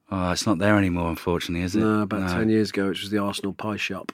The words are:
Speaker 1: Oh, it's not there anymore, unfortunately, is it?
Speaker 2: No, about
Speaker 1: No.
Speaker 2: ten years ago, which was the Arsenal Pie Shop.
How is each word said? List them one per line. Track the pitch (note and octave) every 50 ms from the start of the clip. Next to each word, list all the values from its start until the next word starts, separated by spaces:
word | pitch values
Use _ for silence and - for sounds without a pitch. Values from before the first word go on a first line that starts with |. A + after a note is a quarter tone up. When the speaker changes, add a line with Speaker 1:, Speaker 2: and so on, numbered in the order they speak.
| _ -
Speaker 1:
Oh, | G2 F#2+ F2+ F2+
it's | F2+ F2 -
not | A2 G2+ E2
there | G2 G#2 G#2+
anymore, | G#2 G2 F#2 F2 F2 E2+ E2+
unfortunately, | D#2+ - - F#2 E2+ E2+ - - F2 E2+ F2
is | F2+ F2+
it? | G#2+
Speaker 2:
No, | G#2+ A2 G#2+ G#2+
about | G#2+ G2 G#2+ G2+
Speaker 1:
No. | F#2+ F2+
Speaker 2:
ten | F2 G2+ A2 A2
years | G#2+ G#2+ G#2+ F#2+
ago, | - G2+ G2 G2
which | F2+ E2+
was | G2+ G2
the | G#2 G#2
Arsenal | G2+ G2+ G2 - - G2
Pie | F2+ - - G#2+ G#2
Shop. | F#2+ - - G2 F2+ - -